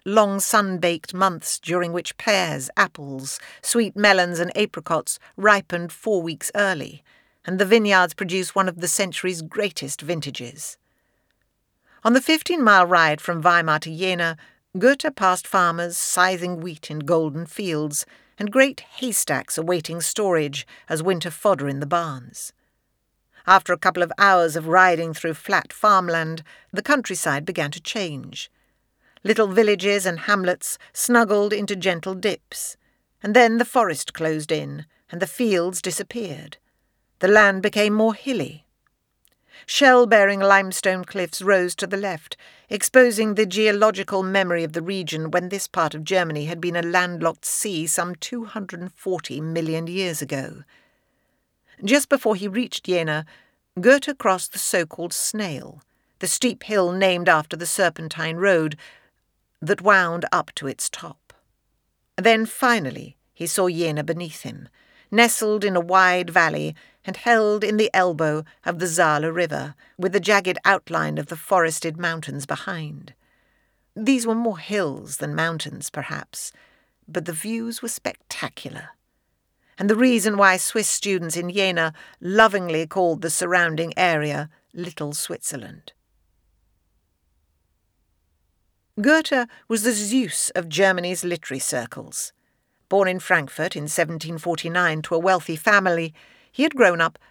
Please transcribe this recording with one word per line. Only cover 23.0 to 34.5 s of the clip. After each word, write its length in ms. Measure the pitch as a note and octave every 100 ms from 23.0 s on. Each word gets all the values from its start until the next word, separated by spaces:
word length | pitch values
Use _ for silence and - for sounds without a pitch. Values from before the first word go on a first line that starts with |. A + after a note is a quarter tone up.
| _ _ _ _ -
After 240 | F#3+ -
a 80 | F3
couple 240 | F#3 F3
of 80 | F3 F3+
hours 380 | G3 F#3 E3 D#3+
of 100 | D#3+
riding 460 | F3+ F#3 E3 E3
through 200 | D#3 E3 D#3
flat 360 | - F#3+ -
farmland, 720 | - G#3+ F#3+ F3 E3 D#3+ D#3+ - - _
the 100 | F#3+
countryside 600 | - C#4+ - F#3 D#3+ C#3+ D3+
began 260 | D#3+ C#3
to 100 | -
change. 720 | - A3 F3+ C#3 - - - _ _ _ _ _ _ _
Little 240 | G3 A3 G3+
villages 580 | F#3+ G#3+ G3+ G3 G3+ F#3
and 140 | E3
hamlets 580 | - G3+ F3+ F3 - - -
snuggled 600 | - - A#3+ G#3+ G#3 G#3
into 220 | G#3 G3+ G3
gentle 380 | F#3 E3+ F#3+ F#3
dips, 600 | G3+ - - - - - _ _ _ _
and 100 | G#3
then 240 | A3+ A#3 A#3
the 80 | A#3+
forest 480 | B3+ G3 - -
closed 380 | - D#3+ D#3 D3+